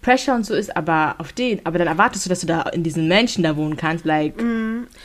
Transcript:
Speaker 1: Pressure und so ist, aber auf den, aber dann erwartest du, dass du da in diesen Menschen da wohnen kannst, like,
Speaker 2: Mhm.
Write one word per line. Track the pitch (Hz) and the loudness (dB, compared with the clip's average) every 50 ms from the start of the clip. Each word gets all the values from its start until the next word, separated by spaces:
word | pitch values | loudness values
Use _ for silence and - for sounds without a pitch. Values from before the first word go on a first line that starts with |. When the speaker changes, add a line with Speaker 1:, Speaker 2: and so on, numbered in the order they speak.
Speaker 1:
Pressure | - - 247 262 262 - 262 | 4 4 4 4 4 2 0
und | 240 214 | 0 0
so | 214 220 | 0 0
ist, | 151 208 208 - | -2 -2 -2 -4
aber | - 160 160 165 160 156 147 - - | -4 0 2 2 2 2 2 0 -4
auf | 165 - - | -8 -10 -4
den, | - 247 254 220 - - | -2 0 0 0 0 -2
aber | - 165 175 | -2 0 0
dann | 175 165 | 2 0
erwartest | 160 160 208 247 240 208 - | 4 4 2 2 2 -2 -4
du, | 185 | -2
dass | 180 175 | -2 -2
du | - | 0
da | 160 165 165 - | -2 -2 -2 -2
in | - - 175 165 | -2 -2 -2 -2
diesen | 165 151 165 160 160 | -2 -2 0 0 2
Menschen | 180 202 240 247 - - 175 | 4 4 2 2 0 0 0
da | 160 156 | 0 0
wohnen | 147 151 151 151 | 0 -2 -4 -4
kannst, | 143 - 156 160 165 165 | -2 -2 -2 -2 -2 -2
like, | 156 156 151 151 151 156 - | 0 0 2 0 -2 -2 -2
Speaker 2:
Mhm. | 233 233 233 226 226 220 226 233 240 - - - - | -4 -2 -2 -2 -4 -4 -4 -6 -8 -10 -16 -20 -20